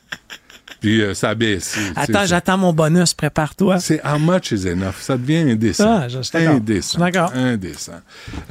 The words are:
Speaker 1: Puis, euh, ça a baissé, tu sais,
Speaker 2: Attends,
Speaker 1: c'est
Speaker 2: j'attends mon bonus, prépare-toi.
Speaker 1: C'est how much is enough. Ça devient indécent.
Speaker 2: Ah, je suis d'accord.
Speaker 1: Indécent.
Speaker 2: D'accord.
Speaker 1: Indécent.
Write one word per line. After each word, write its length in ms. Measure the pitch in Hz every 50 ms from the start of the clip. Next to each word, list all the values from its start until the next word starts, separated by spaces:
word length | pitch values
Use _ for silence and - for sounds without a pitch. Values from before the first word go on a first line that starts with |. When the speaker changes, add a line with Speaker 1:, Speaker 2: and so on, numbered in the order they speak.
| _ - - - _ - - - _ _ - - - - - -
Speaker 1:
Puis, 200 | - 107 110 110
euh, 140 | 104 101 95
ça 140 | - - 117
a 60 | 107
baissé, 440 | 110 117 110 104 90 - - - 107
tu 60 | 107
sais, 60 | 98 85
Speaker 2:
Attends, 240 | - 151 - - 208
Speaker 1:
c'est 60 | 202 180
Speaker 2:
j'attends 320 | 175 175 - - 185 190
mon 120 | 190 180
bonus, 440 | 170 156 160 151 160 180 180 165 -
prépare-toi. 640 | - - 147 - - 156 143 - - 196 190 185 180
Speaker 1:
C'est 220 | 180 - 156 156 -
how 140 | 139 147 147
much 320 | 151 170 185 185 - -
is 160 | 120 104 92 92
enough. 240 | 87 92 98 95 90 -
Ça 180 | - - 135 127
devient 320 | 123 131 156 170 165 139
indécent. 500 | 113 110 113 107 - - 202 220 233 202 139
Speaker 2:
Ah, 40 | 120
je 140 | 123 131
suis 100 | 123 -
d'accord. 240 | - 165 165 160 151 131
Speaker 1:
Indécent. 420 | 107 107 110 95 - - - 165
Speaker 2:
D'accord. 320 | 175 180 175 190 165 180 127
Speaker 1:
Indécent. 600 | 127 127 127 120 107 92 85 - - - - 87 85 - _ - - - - - - - -